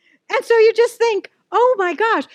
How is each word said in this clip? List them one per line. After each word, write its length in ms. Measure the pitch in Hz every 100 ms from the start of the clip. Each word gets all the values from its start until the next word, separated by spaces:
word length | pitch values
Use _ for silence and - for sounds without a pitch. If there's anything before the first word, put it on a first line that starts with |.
| _ _ -
And 100 | 466
so 120 | 494 466
you 160 | 440
just 240 | 415 466 -
think, 340 | 466 403 - _ _
"Oh 220 | 381 494 494
my 160 | 359
gosh," 300 | 339 440 370 -